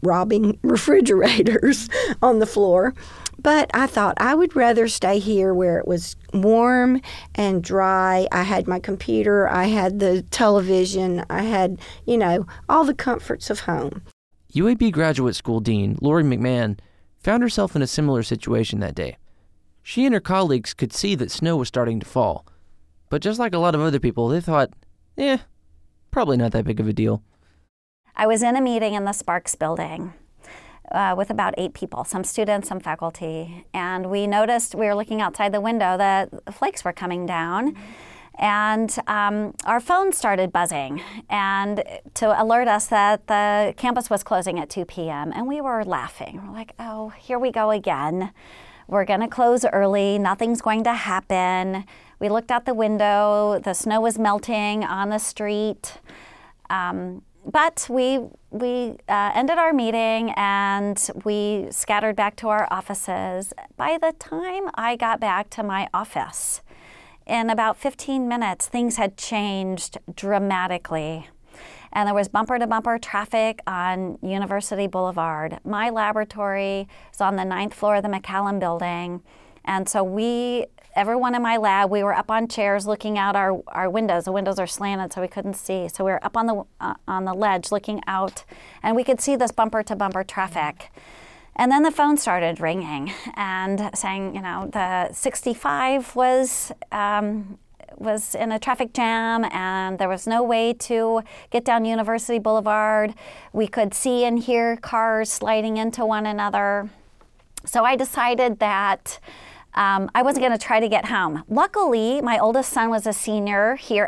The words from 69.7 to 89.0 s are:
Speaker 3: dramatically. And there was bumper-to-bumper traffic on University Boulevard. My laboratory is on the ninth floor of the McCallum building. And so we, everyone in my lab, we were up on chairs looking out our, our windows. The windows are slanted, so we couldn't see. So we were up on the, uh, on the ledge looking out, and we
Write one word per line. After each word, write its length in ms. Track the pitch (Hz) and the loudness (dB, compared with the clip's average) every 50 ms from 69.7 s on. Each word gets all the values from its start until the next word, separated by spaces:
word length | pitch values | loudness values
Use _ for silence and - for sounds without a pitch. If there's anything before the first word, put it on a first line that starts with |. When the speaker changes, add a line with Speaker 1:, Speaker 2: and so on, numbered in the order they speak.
| 185 180 - - - - - - 170 | -4 -6 -8 -10 -12 -14 -16 -16 -12
Speaker 3:
dramatically. 1120 | - 196 196 208 196 202 196 196 180 185 185 180 175 - - 165 160 151 156 160 160 151 - - - - _ - - - - - - - - | -8 -2 0 0 0 2 0 0 0 -2 -2 -4 -6 -6 -6 -6 -4 -4 -6 -8 -10 -12 -16 -20 -20 -20 _ -20 -20 -20 -20 -20 -20 -16 -6
And 140 | - 208 208 | -4 -2 0
there 80 | 202 202 | 0 2
was 140 | 202 196 - | 0 0 0
bumper-to-bumper 720 | - 208 220 - 254 240 233 220 226 220 214 240 233 233 | 0 -2 0 0 0 -2 0 0 -2 -2 0 -2 -2 -2
traffic 640 | - - - 202 208 - - 226 220 220 220 - - | -4 -4 -4 -4 -4 -2 0 0 0 0 -2 -4 -8
on 520 | - 190 180 180 185 185 190 190 180 - - | -6 -4 -2 -2 -2 -2 -2 -4 -6 -8 -8
University 640 | - 190 196 196 202 190 196 202 208 - 214 196 202 | -6 -4 -4 -4 -2 -2 -4 -4 -4 -4 -4 -4 -4
Boulevard. 720 | 185 190 185 185 185 190 180 165 165 156 151 160 160 165 - - | -2 -2 -2 -2 -2 -2 -2 -2 -2 -2 -4 -6 -8 -8 -10 -8
My 240 | 190 214 202 226 240 | -6 -4 -2 -2 -2
laboratory 1000 | 226 220 214 208 214 214 214 214 - 208 202 202 196 196 196 196 196 196 196 - - - - - | -2 0 -2 0 0 -2 -4 -4 -6 -4 -4 -2 -2 -2 -2 -2 -4 -4 -6 -10 -14 -20 -20 -14
is 80 | - - | -6 -2
on 160 | 202 196 196 | 0 0 0
the 80 | 190 185 | 0 -2
ninth 300 | 190 185 185 202 208 - | -2 -4 -4 -4 -6 -4
floor 220 | - 214 208 208 | -2 0 2 2
of 60 | 202 | 2
the 60 | 196 208 | 0 -2
McCallum 500 | 196 190 - - 190 196 202 196 202 196 | -4 -6 -6 -4 -4 -2 -2 -2 -2 -2
building. 640 | 185 170 170 170 180 175 170 170 175 175 175 180 - _ - - - - _ _ - | -2 -2 -2 -2 -4 -4 -4 -6 -6 -8 -8 -10 -12 _ -20 -20 -20 -20 _ _ -6
And 240 | - 196 190 190 - | -4 -4 -2 -2 -2
so 140 | - 208 | 0 0
we, 640 | 190 185 190 214 226 240 240 240 247 247 240 240 - - _ _ - - - | 0 0 -2 -2 -2 0 -2 -2 -2 -2 -2 -4 -4 -6 _ _ -20 -4 -2
everyone 380 | 196 202 220 233 247 247 247 247 | 0 0 2 0 0 0 0 0
in 80 | 240 | 0
my 140 | 240 226 233 226 | 0 0 0 2
lab, 320 | 214 202 190 196 202 190 | 2 2 4 4 2 2
we 120 | 208 202 | 2 0
were 120 | 196 202 185 | 0 0 0
up 160 | - - - | 0 -2 0
on 180 | 220 226 226 233 | -2 -2 -2 -2
chairs 380 | - 226 202 202 196 202 196 | -2 -2 0 0 0 0 0
looking 320 | 214 208 208 - 214 214 202 | -2 -4 -4 -4 -4 -2 0
out 180 | 196 202 196 | 0 0 0
our, 240 | 202 196 196 190 - - - | 2 2 0 0 -2 -6 -8
our 220 | - 170 185 185 | -4 -2 -2 0
windows. 340 | 185 220 226 196 170 175 170 | 0 0 2 2 0 0 0
The 80 | 190 | -2
windows 260 | 190 202 190 196 190 196 | -2 -2 0 0 -2 -2
are 80 | 185 | -4
slanted, 460 | 175 - - 202 202 196 190 185 - | -4 -4 -4 -4 -4 -4 -4 -6 -6
so 80 | - 190 | -6 -6
we 80 | 185 175 | -6 -6
couldn't 260 | - 202 208 208 190 | -6 -6 -6 -6 -6
see. 340 | - - - 190 185 175 170 | -6 -6 -4 -4 -4 -4 -6
So 160 | - - 190 | -4 -2 0
we 60 | 190 | 0
were 140 | 190 - - | 0 0 -2
up 120 | 208 - | -2 -2
on 100 | 233 226 | 0 0
the, 180 | 233 214 202 - - _ - | 0 -2 -4 -6 -10 _ -10
uh, 140 | - 214 - - _ | -8 -8 -8 -8 _
on 180 | - 190 190 190 | -6 -4 -4 -4
the 80 | 185 185 | -4 -2
ledge 380 | 190 214 208 190 180 - - | 0 0 0 0 0 -2 -4
looking 280 | 208 202 - 220 214 - - | -4 -4 -4 -6 -8 -6 -6
out, 380 | - 190 190 196 190 - - - - - - - - - - | -4 -2 -2 -2 -4 -6 -10 -18 -20 -20 -20 -20 -20 -12 -6
and 140 | - 214 226 | -2 0 0
we 80 | 247 | 2